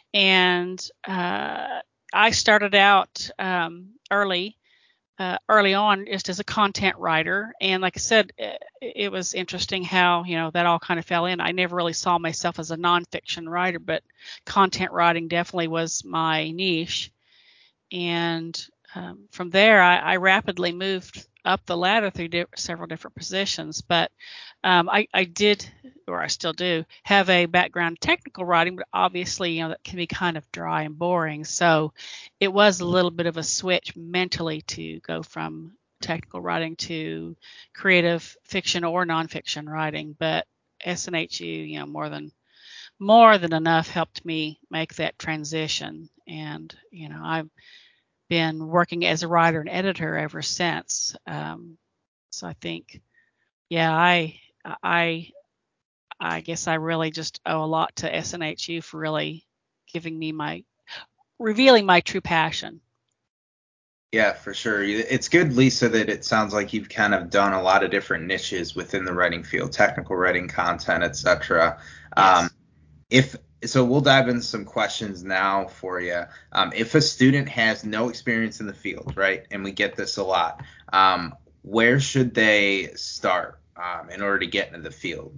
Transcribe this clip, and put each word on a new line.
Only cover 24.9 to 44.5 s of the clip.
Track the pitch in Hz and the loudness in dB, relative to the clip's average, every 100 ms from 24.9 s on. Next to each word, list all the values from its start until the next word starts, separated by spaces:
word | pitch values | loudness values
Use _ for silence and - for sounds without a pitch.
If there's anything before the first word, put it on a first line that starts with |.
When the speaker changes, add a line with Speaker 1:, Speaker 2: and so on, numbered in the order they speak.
| 202 214 | 0 0
Speaker 1:
I | 185 180 | -2 -2
did, | 170 208 202 - - - _ - | 0 2 2 -2 -20 -20 _ -10
or | 123 | -6
I | 156 | -4
still | - 165 | -4 -6
do, | 160 180 165 160 - | -4 -2 -2 -4 -16
have | - 202 185 | 2 2 4
a | 180 170 | 4 4
background | 175 180 175 170 | 2 2 0 -4
in | 170 - | -2 -2
technical | 349 - - 175 | -2 -4 -10 2
writing, | 170 170 185 | 2 2 -2
but | 180 | -6
obviously, | 185 185 180 180 - 180 | 0 0 0 -8 -4 -4
you | 165 | -4
know, | 160 | -4
that | - | -8
can | - 180 | -10 -10
be | 165 | -8
kind | - 180 160 | -4 -4 -4
of | - | -10
dry | - 170 160 | -10 -6 -4
and | 156 151 | -6 -4
boring. | 170 180 160 151 156 | -2 0 -2 -6 -8
So | - 170 156 156 - - - - _ | 0 4 4 2 -6 -18 -18 -20 _
it | 196 | 0
was | 196 208 180 | 6 6 4
a | 175 | 0
little | 180 175 | 2 2
bit | 170 170 | 0 -4
of | 160 | -4
a | |
switch | 156 - 185 180 - - | -4 -4 0 -2 -2 -12
mentally | 170 180 180 - 165 156 | -6 -4 -4 -4 -4 -6
to | - - 160 160 | -8 -12 -10 -12
go | - 165 | -8 -8
from | 160 - 160 160 160 208 _ _ | -8 -10 -10 -10 -16 -20 _ _
technical | - 165 - 180 | -8 -8 -8 -10
writing | 175 170 160 170 | -4 -4 -4 -8
to | - 160 160 160 165 170 - - - - | -8 -8 -8 -8 -10 -14 -20 -20 -20 -2
creative | 196 180 170 170 - - | 4 6 6 0 -4 -20
fiction | _ 190 - 175 | _ -6 -4 -2
or | 170 175 175 | -2 -2 0
nonfiction | 165 165 156 - 151 151 | -2 -2 -8 -8 -10 -8
writing. | 156 156 156 151 151 | -4 -4 -4 -10 -6
But | 160 160 - _ _ _ | -2 -2 -4 _ _ _
S | 180 175 - | -8 -8 -6
N | |
H | 170 170 - | -6 -6 -8
U, | 170 | -10
you | 160 156 78 | -10 -10 -10
know, | - | -10
more | 76 107 | -10 -10
than, | 76 76 _ _ _ - - - _ | -10 -14 _ _ _ -20 -20 -20 _
more | 196 226 226 208 | 6 10 10 8
than | 170 | 4
enough | 160 165 165 160 | 0 2 2 2
helped | 175 160 - 170 | -4 -4 -6 -8
me | 160 156 | -6 -6